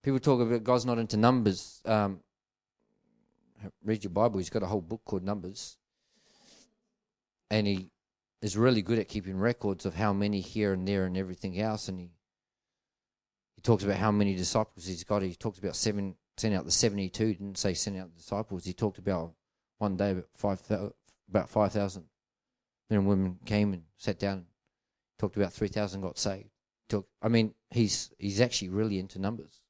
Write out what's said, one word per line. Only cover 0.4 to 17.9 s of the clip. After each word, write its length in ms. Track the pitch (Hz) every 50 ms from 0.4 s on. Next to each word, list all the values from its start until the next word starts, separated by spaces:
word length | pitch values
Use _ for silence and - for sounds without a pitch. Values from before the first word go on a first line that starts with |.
about 220 | 120 113 120 117 107
God's 240 | 120 123 123 113
not 100 | 123 120
into 200 | 113 113 104 113
numbers. 680 | 107 110 120 127 127 110 104 92 90 - - - - _
Um, 360 | 104 110 107 104 98 98 - _ _ _ _ _ _ _ _ _ _ _ _ _ _ _ _ _ _ _ _ _ _ _ _ _ _ _ _ 104 92 _ _ -
read 200 | 104 113 104 98
your 60 | 98
Bible. 300 | 85 98 113 120 104 95
He's 100 | 90 -
got 140 | - 113 98
a 40 |
whole 140 | 90 104 101
book 200 | 85 80 113 - _
called 180 | - 104 92 90
Numbers. 540 | 98 104 101 85 90 98 - - - - _ _ _ _ _ _ _ _ _ _ _ _ _ _ - - - - _ _ _ _ _ _ _ _ _ _ _ _ _ _ _ _ _
And 160 | 104 107 104
he 240 | 101 101 92 92 - _ _ _ _ _ _ _ _ _ _
is 160 | - 104 95
really 240 | 107 117 131 127 110
good 160 | 90 85 117
at 100 | 113 95
keeping 300 | - - 107 87 95 95
records 480 | 92 101 117 120 - - 101 98 87 -
of 80 | 98 80
how 200 | 82 110 107 98
many 280 | 98 101 104 104 98
here 320 | 90 - - 107 104 101 95
and 140 | 92 92
there 180 | 98 101 98 92
and 100 | 92 90
everything 440 | 95 98 92 92 - - 95 87 92
else. 280 | 107 110 107 107 -
And 120 | - 95 92
he, 100 | 90 87 85 _ _ _ _ _ _ _ _ _ _ _ _ _ _ _ _ _ _ _ _ _ _ _ _ _ _ _ _
he 60 | -
talks 220 | - - 113 95 95
about 140 | 101 98
how 140 | 90 101 110
many 220 | 101 104 104 101 95
disciples 540 | 90 90 - - 113 110 - _ - 85
he's 160 | 92 92 82 87
got. 180 | - 104 104
He 140 | 95 92 87
talks 240 | _ - 117 95 92
about 160 | 101 92 -
seven 400 | - - 110 101 104 98 95 90 _ _ _ _
sent 160 | - - 110 101
out 120 | 90 67
the 60 | 78
seventy-two, 640 | - - - 113 101 101 95 90 - - 110 110 101
didn't 240 | 87 101 101 95
say 160 | - - 101 90
sent 240 | - - 104